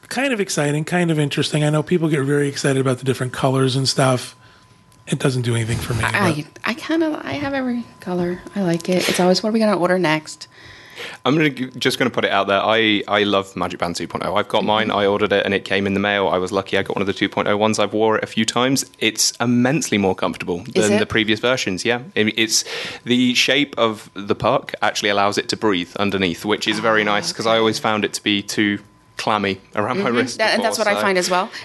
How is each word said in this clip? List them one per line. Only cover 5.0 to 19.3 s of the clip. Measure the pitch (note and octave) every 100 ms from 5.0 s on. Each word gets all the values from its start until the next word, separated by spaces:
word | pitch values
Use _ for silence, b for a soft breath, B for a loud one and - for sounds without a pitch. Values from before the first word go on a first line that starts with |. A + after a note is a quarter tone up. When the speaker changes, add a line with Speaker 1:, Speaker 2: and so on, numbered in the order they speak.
| -
Speaker 1:
It | D3+
doesn't | C#3+ B2+
do | A#2+
anything | A#2 A2 A#2
for | -
me, | A#2+
Speaker 2:
I, | -
Speaker 1:
but | G3+ F3+ D3+ - -
Speaker 2:
I, | G3+
I |
kinda, | A3+ - E4 D#4 D4
I | -
have | C#4 C#4
every | C#4 B3+ A#3+ A#3 -
color. | F#3 F3+ F3 F3+ - G3+
I |
like | F3+ E3+ -
it. | F#3 -
It's | -
always, | F3+ F#3
"What | A3
are |
we | A3+
gonna | G#3+ F3
order | F3+ F#3
next?" | D#3+ D#3 - - - B B B B B B B B2
Speaker 3:
I'm | D#3
gonna | D3+
g-, | A#2+ B2+ B2+
just | C3 -
gonna | B2+
put | A#2+
it | G#2
out | G2 G2
there. | G2
I, | G#2 A2+ A2 G2+ G2+
I | G#2
love | G#2 G2 F#2+
Magic | F#2 F2 F2+
Band | F2 E2+
two | E2
point | -
oh. | E2+ G2
I've | -
got | G#2+
mine. | G2 G#2+ G#2+
Speaker 2:
Mm-hmm. | G2+
Speaker 3:
I | G2
ordered | G2+ G2+
it | G2
and | G2
it | G2 -
came | F#2+ G2
in |
the | G2
mail. | G#2 G2+ F#2
I | F2+
was | F#2
lucky | G2 F#2+ G2
I |
got | - -
one |
of | G2
the |
two | - G2
point | - G2
oh | G#2
ones. | G#2+ G#2+
I've | G2+
wore | G#2+ A2 A2
it |
a | B2
few | A2+ A2
times. | A#2+ C3 C3+ - -
It's | A2 - -